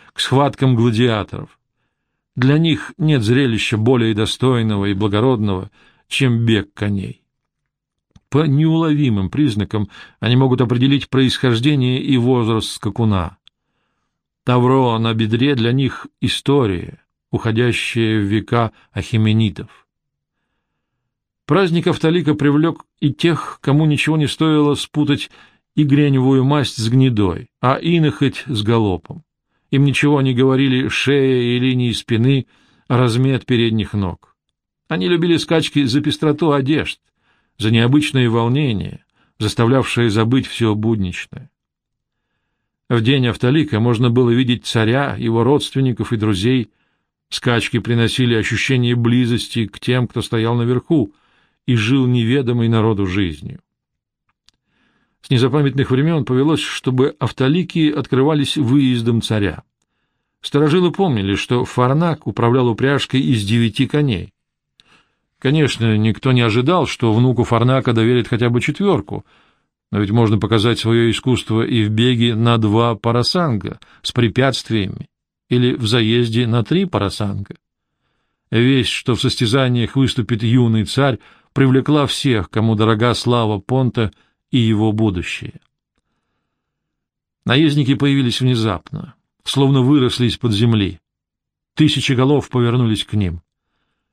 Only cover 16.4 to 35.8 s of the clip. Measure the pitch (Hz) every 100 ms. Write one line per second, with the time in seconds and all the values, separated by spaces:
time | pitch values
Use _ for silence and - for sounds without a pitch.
16.4 | - 143 113 87 87 - _ _ _ 120
17.4 | 113 110 120 113 - 117 113 110 101 107
18.4 | - 117 113 - _ - - 110 110 110
19.4 | 110 82 - _ _ _ _ _ _ _
20.4 | _ _ _ _ _ _ _ _ _ _
21.4 | - 165 185 170 180 147 160 170 151 151
22.4 | 143 143 160 - - - 147 - 170 160
23.4 | - - - 143 156 147 - 156 139 -
24.4 | 160 151 147 127 - 151 143 143 - -
25.4 | - _ _ - 147 143 147 135 131 135
26.4 | 131 147 120 - 110 131 131 107 95 82
27.4 | 120 _ 127 139 156 170 151 - 139 -
28.4 | - 113 104 117 107 87 - - - _
29.4 | _ _ - 139 143 127 147 147 135 123
30.4 | 131 131 139 127 131 - - 143 135 127
31.4 | 120 123 127 127 123 104 - 113 123 135
32.4 | - _ _ _ - 127 127 117 135 127
33.4 | - 123 117 110 98 104 92 85 _ _
34.4 | _ _ _ _ - 165 185 170 170 160
35.4 | 160 160 - 147